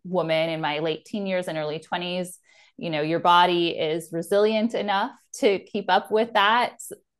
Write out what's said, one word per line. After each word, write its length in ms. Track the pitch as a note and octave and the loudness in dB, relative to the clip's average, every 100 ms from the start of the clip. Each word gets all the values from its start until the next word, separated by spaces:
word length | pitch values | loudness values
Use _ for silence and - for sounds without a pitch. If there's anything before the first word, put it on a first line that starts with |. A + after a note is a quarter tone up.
woman 460 | F3+ F3+ D#3+ D#3+ E3 | -6 -2 0 0 0
in 100 | D#3+ | -2
my 200 | D#3 D3 | -4 -2
late 240 | E3 D#3 | -4 -4
teen 220 | - G#3+ G3 | -6 -8 -4
years 220 | F#3 F3+ | -4 -4
and 80 | D#3+ | -4
early 220 | D3+ D#3 | -6 -8
twenties, 580 | - F3 F3+ F3+ F3+ - _ _ _ - | -6 -6 -4 -6 -6 -10 _ _ _ -12
you 140 | E3+ | -6
know, 120 | D#3 | -2
your 160 | D#3 E3 | 0 2
body 520 | F3 F3 F3+ F3 E3+ | 4 6 6 4 0
is 400 | - D#3+ E3+ E3 | 0 -2 -4 -4
resilient 600 | E3 E3+ G3+ G#3+ A3 A3+ | -6 0 2 4 2 0
enough 380 | G3+ G3+ G3 A#3+ - _ - | -2 -2 -2 -2 -6 _ 0
to 180 | B3 G3 | 2 2
keep 280 | - G#3 G3 | -2 -6 2
up 220 | F#3 G#3+ | 2 2
with 200 | G#3+ A3+ | 0 2
that 440 | A3+ G3+ A#3 A#3+ - - - _ - | 2 4 4 0 -4 -18 -20 _ -16